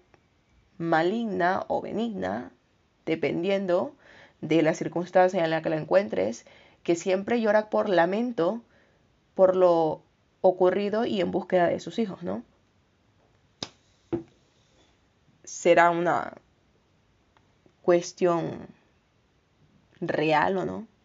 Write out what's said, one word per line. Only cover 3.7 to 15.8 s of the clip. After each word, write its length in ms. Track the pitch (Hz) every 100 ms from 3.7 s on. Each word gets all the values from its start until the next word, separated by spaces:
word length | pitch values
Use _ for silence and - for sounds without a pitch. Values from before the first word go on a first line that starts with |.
| 175 277 - - - - _
de 220 | 156 156
la 120 | 156
circunstancia 720 | 165 156 170 175 185 185 190
en 60 | 165
la 120 | 160
que 80 | 160
la 60 | 156
encuentres, 680 | 156 180 214 190 196 233 - - - _
que 140 | - 175
siempre 440 | 196 190 202 240
llora 300 | 220 214 214
por 180 | 214 208
lamento 760 | 175 170 202 247 233 165 226 - _ _ _ _ _ _
por 220 | - 185 185
lo 460 | 180 165 160 151 _ _ _ _
ocurrido 640 | 190 185 180 190 202 214
y 160 | 240 208
en 100 | 175
búsqueda 380 | 180 - 185 170
de 120 | -
sus 180 | - 196
hijos, 240 | 220 170
¿no? 200 | 180 208 - _ _ _ _ _ _ _ _ _ _ - - _ _ _ - - - _ _ _ _ _ _ _ _ _ _ _
Será 460 | - - 180 170